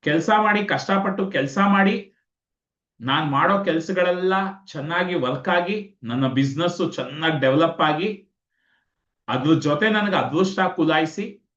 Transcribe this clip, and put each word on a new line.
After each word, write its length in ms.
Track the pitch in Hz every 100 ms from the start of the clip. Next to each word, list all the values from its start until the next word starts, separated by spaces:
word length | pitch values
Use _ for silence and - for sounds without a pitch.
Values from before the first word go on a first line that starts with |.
ಕೆಲ್ಸ 280 | 147 160 196 214
ಮಾಡಿ, 260 | 214 202
ಕಷ್ಟಪಟ್ಟು 640 | 190 139 - 190 196 190 190
ಕೆಲ್ಸ 280 | - 139 196
ಮಾಡಿ, 540 | 196 196 196 233 - _ _ _ _ _ _ _ _ _
ನಾನ್ 300 | 117 147 156
ಮಾಡೋ 340 | 139 170 196
ಕೆಲ್ಸಗಳೆಲ್ಲ 1000 | 196 160 160 185 180 180 185 190 190 -
ಚೆನ್ನಾಗಿ 500 | - 147 143 175 180
ವರ್ಕ್ 340 | 175 127 139 -
ಆಗಿ, 500 | 175 180 214 202 _
ನನ್ನ 260 | 113 123 135
ಬಿಸಿನೆಸ್ 640 | 120 139 139 175 180 175
ಚೆನ್ನಾಗಿ 480 | - 123 147 160 156
ಡೆವಲಪ್ 400 | 131 139 165 160
ಆಗಿ, 480 | 156 151 196 208 _ _ _ _ _ _ _ _ _ _ -
ಅದ್ರ 260 | 123 143
ಜೊತೆ 340 | 160 147 147 214
ನನಗೆ 280 | 214 202 175
ಅದೃಷ್ಟ 440 | - 151 190 -
ಕುಲಾಯಿಸಿ 920 | 185 - 160 156 160 - 202 - _